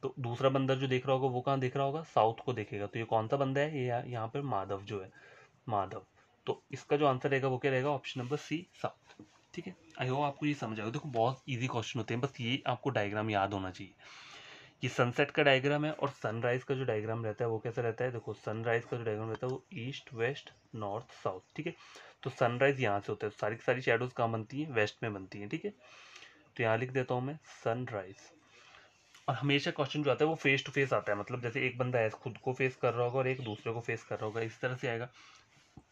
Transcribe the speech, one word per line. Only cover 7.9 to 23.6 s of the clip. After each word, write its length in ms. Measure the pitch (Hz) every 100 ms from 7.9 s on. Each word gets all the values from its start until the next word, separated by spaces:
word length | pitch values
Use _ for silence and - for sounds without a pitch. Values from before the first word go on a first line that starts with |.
| 139 - 131
नंबर 160 | 123 147
सी 280 | - 156 180
साउथ, 500 | - - - _ - - _ _
ठीक 140 | - 175
है। 80 | 180 - -
I 100 | 127
hope 160 | 135
आपको 240 | 143 143 147
ये 80 |
समझ 260 | 143 117 110
आएगा। 120 | 107
देखो 180 | 139 156
बहुत 320 | 117 117 131 -
ईजी 180 | 123 127
क्वेश्चन 320 | 120 107 120
होते 140 | 110
हैं, 80 | 117
बस 120 | - -
ये 200 | 117 135 -
आपको 220 | 123 139
डायग्राम 400 | 117 101 107 110
याद 240 | 104 98
होना 180 | 101 95
चाहिए। 220 | 90 95 - - - - - - - - _
ये 60 | 127
सनसेट 420 | - 123 123 143
का 120 | -
डायग्राम 420 | 147 131 139 147 151
है 60 |
और 180 | - 139
सनराइज 540 | - 117 113 120 127
का 120 | - 131
जो 100 | 127
डायग्राम 380 | 110 107 113 113
रहता 180 | 104
है 60 | 120
वो 100 | 113
कैसा 220 | 120 113
रहता 240 | 117 107 127
है, 60 |
देखो 220 | 120 110 107
सनराइज 480 | - 110 117 117 113
का 120 | 123
जो 60 |
डायग्राम 260 | 113 107 110
रहता 180 | 110 127
है 40 |
वो 120 | 127 - 147
ईस्ट 380 | 120 135 -
वेस्ट 380 | 117 117 143 - - _ 117
नॉर्थ 380 | 104 101 -
साउथ, 280 | - - 92 - -
ठीक 120 | 147
है। 60 | - - - - -
तो 60 | 135
सनराइज 520 | - 120 123 135 135
यहाँ 180 | 117 101
से 120 | 101
होता 140 | 107 107
है, 60 |
तो 60 | -
सारी 180 | 107
की 60 | 113